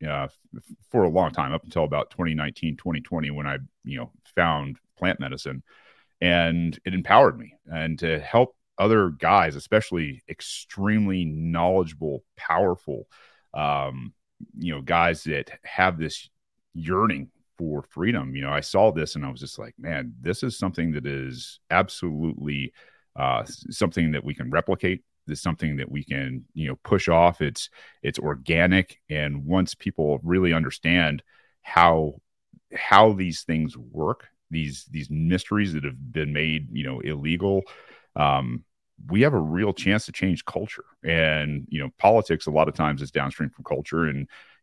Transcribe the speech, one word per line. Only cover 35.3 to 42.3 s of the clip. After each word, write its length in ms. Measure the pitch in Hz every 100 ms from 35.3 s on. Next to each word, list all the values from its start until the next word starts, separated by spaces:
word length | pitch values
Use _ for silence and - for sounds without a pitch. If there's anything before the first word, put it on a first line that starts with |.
| 92 - 104 98
that 100 | 78
have 300 | 71 65 67
been 180 | 80 73
made, 380 | 73 80 78 67
you 140 | 55 67
know, 160 | 64
illegal, 640 | 71 73 76 85 98 98 95 - - - _ -
um, 480 | 71 67 64 60 - _ _ _ -
we 120 | 95
have 120 | 143
a 60 | 120
real 320 | 78 85 104
chance 340 | - 95 107 -
to 60 |
change 320 | - 95 82
culture. 400 | - - 104 - - _ -
And, 600 | 82 80 76 73 73 67
you 100 | 76
know, 100 | 67 -
politics 500 | 101 113 -